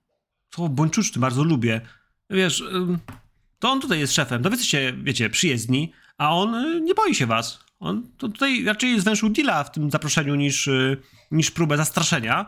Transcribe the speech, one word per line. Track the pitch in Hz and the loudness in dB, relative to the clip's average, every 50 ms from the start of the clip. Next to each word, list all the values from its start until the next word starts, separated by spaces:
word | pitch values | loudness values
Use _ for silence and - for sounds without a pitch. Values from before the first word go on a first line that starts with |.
| _ _ _ _ _ _ _ _ _ _ - | _ _ _ _ _ _ _ _ _ _ -6
słowo | - 175 160 131 | -4 -2 -2 0
bończuczny | 127 160 160 - 226 196 - - 120 | 2 0 2 2 0 -2 0 -2 0
bardzo | 123 131 123 135 151 | 0 0 2 2 2
lubię. | 170 160 123 110 117 110 113 - - - _ _ _ _ _ _ _ | 2 2 2 2 0 0 -2 -4 -10 -18 _ _ _ _ _ _ _
Wiesz, | 202 190 185 175 - - | 0 0 0 0 0 -4
ym, | - - 185 185 180 175 180 165 - - - - - _ _ _ _ _ _ _ | -4 -4 -4 -2 -2 0 -2 -4 -4 -10 -18 -20 -20 _ _ _ _ _ _ _
to | - 240 | -2 0
on | 269 269 | 0 0
tutaj | 294 269 180 156 | 0 -2 0 0
jest | 147 131 - | 0 0 0
szefem, | - 139 - 123 117 123 | 0 0 0 -2 -2 0
to | 190 | 0
wy | 240 | 0
jesteście, | 247 233 - 156 143 135 127 127 131 - | 0 0 0 0 0 0 -2 -4 -4 -4
wiecie, | - 117 - 117 107 | -4 -2 0 0 0
przyjezdni, | - - 185 165 127 113 107 120 127 139 156 165 - _ _ _ _ - | 0 0 2 2 0 0 0 0 0 0 0 -4 -8 _ _ _ _ -2
a | 147 151 170 | 0 2 2
on, | 175 202 226 226 | 2 0 0 0
y, | 233 262 320 330 339 | -2 -2 -2 -2 -2
nie | 311 339 392 | 0 0 2
boi | 427 440 370 262 | 2 2 2 2
się | - 131 | 2 2
was. | 113 113 113 117 - - - - _ _ _ | 2 2 0 0 -4 -8 -14 -20 _ _ _
On | 180 156 196 220 240 - - _ | -6 -6 -4 -6 -6 -10 -12 _
to | 269 220 | -8 -8
tutaj | 208 - 277 269 262 233 170 | -4 -2 0 0 0 0 0
raczej | 202 208 - 254 254 240 214 | -2 0 0 0 2 2 2
zwęszył | 175 214 214 196 220 214 | 2 2 2 2 2 2
deala | 214 - 294 254 180 147 143 | 2 2 2 2 0 0 -2
w | - | -4
tym | - 156 151 143 | -4 -4 -2 0
zaproszeniu | 147 151 - 147 - 165 147 139 147 | 0 -2 -2 0 0 0 0 2 0
niż, | 143 143 143 135 - - 143 | 2 2 0 0 0 0 0
y, | 135 131 131 131 135 135 - - - - _ _ | 2 2 2 2 0 -2 -6 -14 -20 -20 _ _
niż | 151 160 151 - | 0 0 0 0
próbę | - 165 170 151 147 147 | 0 0 2 2 2 2
zastraszenia, | 156 - - 180 160 - 170 143 110 113 131 175 214 | 0 0 0 0 0 2 0 0 0 0 0 0 0